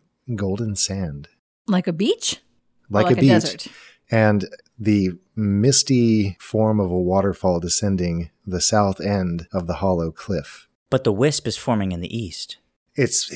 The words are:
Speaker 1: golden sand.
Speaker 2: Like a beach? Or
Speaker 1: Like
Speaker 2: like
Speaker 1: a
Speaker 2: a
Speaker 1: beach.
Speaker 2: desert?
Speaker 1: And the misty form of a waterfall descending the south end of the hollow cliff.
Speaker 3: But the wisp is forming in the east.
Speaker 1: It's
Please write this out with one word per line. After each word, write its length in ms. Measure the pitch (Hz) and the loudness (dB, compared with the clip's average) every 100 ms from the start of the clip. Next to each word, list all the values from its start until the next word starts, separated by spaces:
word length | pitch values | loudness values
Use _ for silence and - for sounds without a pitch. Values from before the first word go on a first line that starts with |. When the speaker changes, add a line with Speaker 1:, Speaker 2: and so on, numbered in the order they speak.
| _ _ - | _ _ -10
Speaker 1:
golden 400 | 107 98 98 113 95 | -4 -4 -2 -4 -4
sand. 520 | - 98 87 71 73 _ _ _ - | -4 -4 -6 -8 -16 _ _ _ -2
Speaker 2:
Like 200 | 185 180 | 0 0
a 60 | |
beach? 480 | 160 226 466 - - _ _ _ _ _ | -2 -2 -2 -4 -8 _ _ _ _ _
Or 40 | 104 | 0
Speaker 1:
Like 40 | 113 | 2
Speaker 2:
like 100 | 120 | 4
Speaker 1:
a 20 | |
Speaker 2:
a 20 | |
Speaker 1:
beach. 80 | 135 | 6
Speaker 2:
desert? 360 | 110 - - - - - _ _ | 6 2 -8 -16 -18 -20 _ _
Speaker 1:
And 360 | 113 107 104 90 - _ - | 4 4 4 -2 -12 _ -4
the 320 | 107 104 92 87 _ - | 2 2 2 -4 _ -4
misty 1000 | 104 101 123 135 - 127 117 110 98 87 | 0 4 4 4 2 2 4 2 0 -6
form 400 | - 110 110 107 | -4 0 2 2
of 100 | 92 | 0
a 80 | 90 | 0
waterfall 600 | 90 95 98 87 92 87 | 2 2 2 0 0 0
descending 720 | 87 - 104 95 87 85 82 _ - | 0 -2 0 0 -2 -4 -6 _ -8
the 140 | 90 | -4
south 400 | - 107 98 92 | 0 2 2 0
end 460 | 95 101 90 85 82 | -2 0 -2 -4 -6
of 140 | 95 85 | -6 -4
the 80 | |
hollow 360 | 82 98 90 82 | -2 0 0 -2
cliff. 560 | - - 87 - - _ _ _ | -8 -6 -6 -6 -18 _ _ _
Speaker 3:
But 140 | 131 | -2
the 80 | 120 | 0
wisp 340 | 101 147 147 117 | 0 0 0 -6
is 100 | - | -6
forming 360 | - 110 95 | -4 -2 -2
in 80 | 87 | -4
the 140 | 90 113 | -6 -8
east. 400 | 95 - - - _ _ _ | -8 -12 -14 -16 _ _ _
Speaker 1:
It's 380 | - 131 - - | -2 0 0 -4